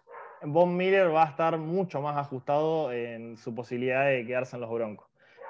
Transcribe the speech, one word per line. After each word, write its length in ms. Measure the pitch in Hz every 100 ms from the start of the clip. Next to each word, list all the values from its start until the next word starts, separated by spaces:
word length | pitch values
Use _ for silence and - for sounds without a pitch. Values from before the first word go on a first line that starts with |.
| _ - - -
Von 360 | 156 156 180 175
Miller 360 | 185 196 180
va 100 | 156
a 60 | 160
estar 280 | 139 165 165
mucho 440 | 156 180 185 143
más 140 | 147 143
ajustado 760 | 139 131 - 143 156 160 143
en 420 | 120 120 113 117 113
su 180 | -
posibilidad 520 | 113 120 120 127 127 139
de 200 | 131 113
quedarse 300 | 127 123 123
en 60 |
los 100 | 113
Broncos. 380 | 117 110 104 _ _ _ -